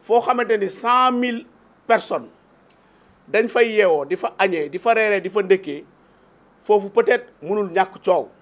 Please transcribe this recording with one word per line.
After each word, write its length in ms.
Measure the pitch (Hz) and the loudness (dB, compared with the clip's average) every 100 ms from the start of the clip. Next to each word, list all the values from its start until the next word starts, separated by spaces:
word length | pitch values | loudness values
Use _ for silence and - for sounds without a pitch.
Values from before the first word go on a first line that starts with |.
foo 200 | - 233 | 2 0
xamante 340 | 233 247 233 220 | 2 -2 0 -2
ni 120 | 196 | -2
cent 420 | - 226 247 254 | -4 0 2 2
mille 340 | 247 247 233 - _ _ _ - | 0 -2 -4 -10 _ _ _ 0
personnes 440 | 226 - 160 113 _ _ _ _ _ _ _ _ _ - | 0 0 -6 -8 _ _ _ _ _ _ _ _ _ -4
dañ 220 | 208 226 | -2 0
fay 180 | 247 233 214 | 0 0 2
yeewoo, 300 | 190 156 139 | 2 2 0
di 100 | 180 | -4
fa 160 | - - | -6 0
añee, 300 | 196 170 147 | 0 0 -4
di 80 | 160 | -4
fa 140 | 240 | 0
reeree, 260 | 226 214 202 | 2 2 0
di 80 | 190 | -2
fa 120 | 202 | -4
ndëkkee, 400 | 190 185 170 143 - _ _ _ _ _ _ _ | 2 0 0 -12 -14 _ _ _ _ _ _ _
foofu 260 | - 208 196 | 0 0 2
peut-être 380 | 233 226 240 - _ | 0 2 0 -2 _
mënul 260 | 151 208 196 170 | -6 -4 -2 -2
ñàkk 240 | 185 - | -2 -2
coow. 260 | - 175 117 _ | -2 -2 -2 _